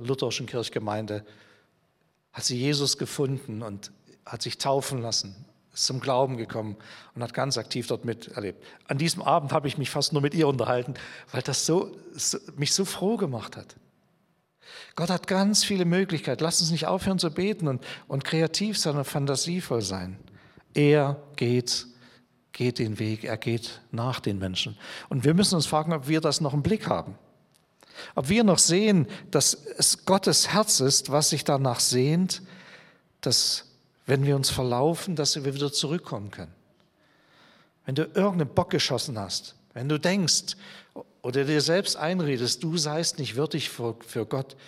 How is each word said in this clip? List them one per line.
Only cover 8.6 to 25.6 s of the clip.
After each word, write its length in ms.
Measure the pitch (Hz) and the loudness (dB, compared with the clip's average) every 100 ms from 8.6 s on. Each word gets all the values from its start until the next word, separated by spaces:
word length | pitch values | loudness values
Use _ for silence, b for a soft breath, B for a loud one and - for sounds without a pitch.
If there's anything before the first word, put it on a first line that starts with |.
| B B - | B B -4
An 100 | 143 | 0
diesem 240 | 160 175 | 0 0
Abend 320 | - 165 143 | 2 2 2
habe 140 | 156 143 | 0 -2
ich 100 | - | -4
mich 120 | 131 | -4
fast 220 | 147 139 | -2 0
nur 100 | 147 | 2
mit 120 | 143 | 2
ihr 140 | 165 151 | 4 4
unterhalten, 480 | 131 117 123 123 131 B B B | 4 2 0 -2 -8 B B B
weil 100 | 127 | -6
das 240 | 135 135 - | -2 -2 2
so, 300 | 170 202 - - | 2 0 -8 -16
so, 260 | 143 - 160 - 139 | -6 -4 -4 -6 -4
mich 180 | 143 | 0
so 100 | - | 0
froh 320 | 190 - 190 233 | 0 -2 0 0
gemacht 400 | 165 120 - - | -2 -4 -8 -14
hat. 180 | - - _ _ _ _ _ _ _ _ B B B - | -18 -20 _ _ _ _ _ _ _ _ B B B -4
Gott 140 | 170 | 0
hat 180 | 180 - | 0 0
ganz 360 | 190 196 208 | 2 4 4
viele 220 | - 196 170 | 2 2 4
Möglichkeiten. 580 | 175 190 156 - 123 | 4 2 0 -2 0
Lasst 180 | 156 - | 0 2
uns 100 | 160 | 2
nicht 160 | 160 156 | 0 0
aufhören 320 | 185 202 185 | 0 2 0
zu 120 | 170 | 0
beten 360 | 156 190 214 156 | 0 -2 0 -2
und, 160 | 127 B B B | -2 B B B
und 160 | 139 | -6
kreativ 540 | - 160 160 - 208 208 | -2 2 2 0 -2 0
sein 200 | 165 143 | 0 0
und 80 | 135 | -2
fantasievoll 760 | 151 139 131 165 180 - 120 | -2 0 0 0 -4 -2 -2
sein. 360 | 98 92 92 95 - B B B B | -2 -4 -6 -10 -16 B B B B
Er 480 | - 147 151 139 139 - - | 2 6 6 4 -2 -8 -4
geht, 500 | 120 123 123 - - B B B B _ _ | 0 2 0 -2 -6 B B B B _ _
geht 260 | - 123 120 | -4 -2 0
den 180 | 113 104 | -4 -2
Weg, 280 | 110 107 - | -4 -4 -4
er 120 | 110 | -4
geht 440 | 120 117 - - - | -2 -2 -4 -14 -10
nach 280 | 113 123 123 | -6 -4 -2
den 200 | 120 98 | -4 -2
Menschen. 380 | 95 92 - 107 B B B | -2 -4 -6 -8 B B B
Und 160 | 135 135 | 2 4
wir 80 | |
müssen 220 | 170 202 | 6 6
uns 100 | 170 | 4